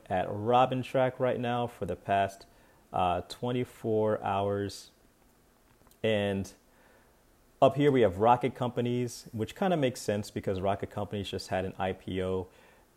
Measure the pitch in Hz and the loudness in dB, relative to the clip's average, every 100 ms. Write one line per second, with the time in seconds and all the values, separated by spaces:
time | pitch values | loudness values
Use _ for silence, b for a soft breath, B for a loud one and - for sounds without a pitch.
0 | - 92 90 104 110 123 131 131 120 135 | -4 -2 -2 -2 2 4 4 0 -2 0
1 | 127 127 127 120 120 120 120 - 92 87 | 0 0 -2 0 -2 -2 -4 -6 -6 -6
2 | - 98 98 - - b b b _ 92 | 0 2 2 -4 -20 b b b _ 0
3 | 90 87 - - 123 123 123 - 117 110 | 0 0 -4 -8 -4 -2 -4 -6 -2 2
4 | 107 107 101 98 101 101 101 - - _ | 2 0 0 0 0 0 -4 -8 -16 _
5 | _ _ _ _ _ _ _ _ _ _ | _ _ _ _ _ _ _ _ _ _
6 | 110 104 101 98 95 - _ b b b | 0 2 2 0 -4 -12 _ b b b
7 | b b b _ _ _ 131 139 143 131 | b b b _ _ _ 2 4 4 6
8 | 104 95 113 123 135 - 123 123 120 123 | 4 4 4 4 2 -2 -4 -2 -2 -2
9 | 120 - - 110 110 - 196 165 131 127 | -2 -6 -10 -6 -6 -2 0 2 0 0
10 | - 104 - - 110 92 95 101 - - | -2 -2 -4 -6 -4 -2 0 -2 -4 -8
11 | 98 104 95 95 - 92 95 - 95 92 | -6 -6 -6 -8 -4 -4 -4 -4 -4 -4
12 | - 92 92 95 - b b b b | -6 -4 -2 -2 -6 b b b b